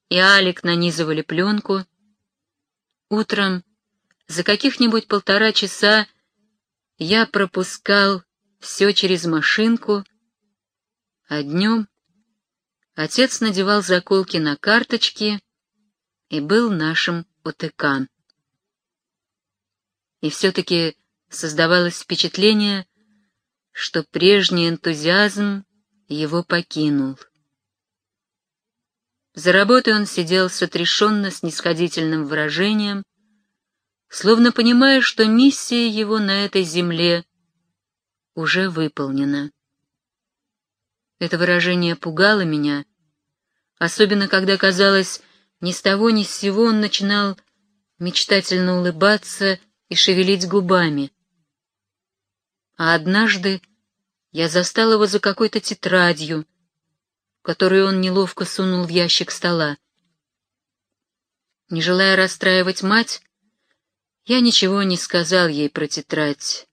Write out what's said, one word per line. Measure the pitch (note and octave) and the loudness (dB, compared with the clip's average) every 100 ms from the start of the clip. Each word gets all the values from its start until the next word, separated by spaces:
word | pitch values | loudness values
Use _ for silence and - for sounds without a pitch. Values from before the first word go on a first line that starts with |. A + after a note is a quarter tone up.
| - | -4
и | F3 | 2
Алик | F#3+ G3+ F#3 F3 | 6 6 4 -2
нанизывали | E3+ E3+ F3 D#3 D#3+ D#3 | -2 0 0 -2 -4 -4
плёнку. | D#3 D#3+ G3 G#3 - F#3+ F#3 _ _ _ _ _ _ _ _ _ _ _ - | -4 -2 -2 -2 -2 -6 -6 _ _ _ _ _ _ _ _ _ _ _ -4
Утром | G#3+ A3 G3+ G3 F#3 - _ _ _ _ _ - | -4 -2 -2 -2 -2 -8 _ _ _ _ _ -10
за | E3 | -4
каких-нибудь | F3+ G#3 C#4 - A#3+ A3+ - | 0 0 0 0 2 0 0
полтора | G#3 - G3+ A3 | -2 0 2 2
часа | G#3 G3 - G#3 G#3+ G#3 _ _ _ _ _ _ _ _ - | 0 -4 0 2 2 0 _ _ _ _ _ _ _ _ -10
я | D#3+ G#3+ | -2 0
пропускал | A3 G3+ F#3+ F#3 F#3 - - G3+ G3 F#3+ - _ _ _ | 0 -2 -4 -4 -8 -8 0 2 2 0 -8 _ _ _
всё | - - G3 | -12 0 0
через | F#3+ F#3 F3+ | 2 0 0
машинку, | E3+ D#3 D3 - A3 A#3 - G#3 G3 _ _ _ _ _ _ _ _ _ _ _ - | 0 -2 0 0 2 0 0 -4 -6 _ _ _ _ _ _ _ _ _ _ _ -10
а | D3 | -8
днём | C#3+ E3 G#3+ A3+ G#3 _ _ _ _ _ _ _ _ _ _ - | -4 -2 0 0 -4 _ _ _ _ _ _ _ _ _ _ -4
отец | D#3 - C4 - | -2 2 0 0
надевал | A3 F#3+ F#3+ G#3 | -4 -2 0 0
заколки | F3+ F3+ - F#3+ F#3 E3+ | 2 0 2 0 0 -2
на | D3+ C#3+ | -2 -2
карточки | - A3+ A#3+ A#3 - - G#3+ G3+ - _ _ _ _ _ _ _ _ | 0 0 0 -2 -4 -4 -4 -4 -8 _ _ _ _ _ _ _ _
и | D3+ | -8
был | D3 G#3+ A#3 | 0 2 2
нашим | F3+ D#3 E3 - E3+ E3+ _ | 0 -2 -2 -4 -4 -8 _
О | D#3+ | -12
Т | - D#3+ | -10 -10
К. | - D3+ C#3 C3+ _ _ _ _ _ _ _ _ _ _ _ _ _ _ _ _ _ _ _ _ _ | -4 -2 0 -4 _ _ _ _ _ _ _ _ _ _ _ _ _ _ _ _ _ _ _ _ _
И | D#3 | -8
всё-таки | - F#3+ F#3 F3 F3 D#3+ - _ _ _ | -2 -2 -2 -2 -2 -2 -6 _ _ _
создавалось | - D#3+ D3+ E3 F3+ F3 - | -12 -6 0 2 2 0 -4
впечатление, | - E3+ F3 - G#3 G#3+ G#3 G3 F#3 _ _ _ _ _ _ _ _ | -6 -4 -4 0 2 2 0 -4 -8 _ _ _ _ _ _ _ _
что | - - E3 | -14 -8 -6
прежний | D3+ E3+ F#3 G3+ F#3 F3+ E3+ | -6 2 4 4 4 0 0
энтузиазм | E3 E3+ D3+ D#3 F#3+ G#3 G3 G#3 G3 - _ _ _ - | -2 -4 -2 0 2 2 0 -4 -6 -10 _ _ _ -12
его | D3 D3+ E3+ | -6 -4 -4
покинул. | - E3+ E3+ D#3 D3+ C#3+ C3+ C3+ - _ _ _ _ _ _ _ _ _ _ _ _ _ _ _ _ _ _ _ _ | -2 -4 -4 -2 0 0 -2 -6 -16 _ _ _ _ _ _ _ _ _ _ _ _ _ _ _ _ _ _ _ _
За | - E3 | -4 2
работой | F#3 G3+ B3+ A#3+ | 4 6 4 4
он | G#3+ G3+ | 0 0
сидел | - E3 F#3 F#3 | -4 0 0 0
с | - | -2
отрешённо-снисходительным | F3 E3+ E3+ - G#3 G#3 G3 F#3 E3+ D3 F3 E3 F3 - D#3+ D#3+ | -4 -2 -2 0 2 0 -2 -6 -8 -4 -2 -2 -2 -2 -2 -2
выражением, | C#3+ D#3 D3+ D3+ G3 G#3+ G#3 G3+ - _ _ _ _ _ _ _ _ _ _ | -2 -4 -2 -2 0 0 -2 -6 -12 _ _ _ _ _ _ _ _ _ _
словно | - F#3+ A3+ A#3+ | -2 2 6 4
понимая, | A#3+ A#3 A#3+ C4+ C4+ | 4 4 6 6 4
что | - - A3 | 2 2 2
миссия | A3+ C#4 - - A#3+ A#3 | 6 4 4 -2 -2 0
его | G#3+ G#3 A3 | -2 -2 -2
на | G3 G3 G3+ | 0 -2 0
этой | G3 | -2
земле | F3 E3+ F3 E3 E3+ E3+ - _ _ _ _ _ _ _ _ _ _ | -2 -2 -2 0 0 0 -4 _ _ _ _ _ _ _ _ _ _
уже | - D#3 F3+ F#3+ | -8 -4 -2 -2
выполнена. | D#3+ D#3 - C#3 C3+ C#3 C#3+ C#3+ - _ _ _ _ _ _ _ _ _ _ _ _ _ _ _ - | -2 -4 -4 -4 -2 -2 -2 -6 -14 _ _ _ _ _ _ _ _ _ _ _ _ _ _ _ -8
Это | E3+ E3+ | -4 -2
выражение | F3+ F3 F3 F3+ E3+ | 0 2 2 0 0
пугало | E3+ E3+ D#3 G3+ G#3+ | -2 -4 2 4 4
меня, | F3 D3+ D3 C#3+ C#3+ _ _ _ _ _ _ _ _ - | 0 0 -2 -4 -8 _ _ _ _ _ _ _ _ -6
особенно | E3+ - G#3 G3+ G3 | -4 2 2 2 0
когда, | F#3+ F#3+ G3 | 0 0 0
казалось, | F#3+ F3+ G3 G3 F#3 - _ _ _ _ | 0 2 4 2 0 -8 _ _ _ _
ни | F3 | -8
с | F3 | -4
того | G3 G3 A3+ | 0 2 2
ни | A3 | 2
с | G3+ | -2
сего | - G3 G3 | -4 -4 0
он | A#3 A3 | 2 2
начинал | G#3 - G3+ G#3 G3+ F#3 _ _ _ _ _ - | -2 -2 -2 -2 -2 -6 _ _ _ _ _ -10
мечтательно | F3 - - G3 F#3 F#3 F3+ F3+ | -6 -4 0 0 2 0 0 0
улыбаться | F3+ D#3+ G3 G#3 - - G3 F#3 _ _ - | -2 0 2 2 -2 -4 -4 -4 _ _ -6
и | |
шевелить | - - F3+ F#3 G3 F3+ | 0 2 2 2 0 0
губами. | G3+ F3+ F#3 E3+ C#3+ C#3 _ _ _ _ _ _ _ _ _ _ _ _ _ _ _ _ - | 0 2 2 2 -2 -6 _ _ _ _ _ _ _ _ _ _ _ _ _ _ _ _ -4
А | E3 | 0
однажды | E3 D#3 G3+ A3 G3+ G3 F#3+ - _ _ _ _ _ _ | 0 2 2 2 0 -4 -6 -8 _ _ _ _ _ _
я | D#3+ E3 | -4 -2
застал | F3 F3 - A3+ | 0 0 0 2
его | A3 G#3 | 2 2
за | G3 | 0
какой-то | G3+ F#3+ A3 A3 | -2 0 -2 -2
тетрадью, | - G#3 F#3 F3+ F3 D#3 D3+ D#3+ D3+ _ _ _ _ _ _ _ _ _ | -8 -8 0 2 2 0 -4 -8 -10 _ _ _ _ _ _ _ _ _
которую | - D#3+ F#3 F#3+ F#3+ | -8 0 4 4 4
он | F#3+ | 2
неловко | F#3 F#3 F#3 - | 0 0 0 -4
сунул | F3+ - F#3+ F3+ | -8 -4 -2 0
в | E3+ | 0
ящик | F3 E3+ - F3+ | 0 2 0 -4
стола. | - F3 E3+ D3+ C#3+ _ _ _ _ _ _ _ _ _ _ _ _ _ _ _ _ _ _ - | -4 -2 0 -2 -4 _ _ _ _ _ _ _ _ _ _ _ _ _ _ _ _ _ _ -10
Не | E3 | -6
желая | D#3+ F3+ G3 | -2 2 2
расстраивать | F#3+ F#3 - F#3+ F#3 F3+ F3+ | 2 0 0 0 2 0 -2
мать, | F#3+ G#3+ A3+ - _ _ _ _ _ _ _ _ _ _ - | 0 0 0 -6 _ _ _ _ _ _ _ _ _ _ -2
я | B3+ | 2
ничего | A#3+ G#3 F#3+ G3+ | 4 2 2 0
не | G3 F3+ | 0 -2
сказал | - F3 E3 F#3 E3+ | -2 -2 0 2 2
ей | D3 D3 | 0 -4
про | - D3+ | -4 -8
тетрадь. | - - D#3 D3+ C#3+ - - - | -8 -8 -4 -4 -4 -8 -10 -12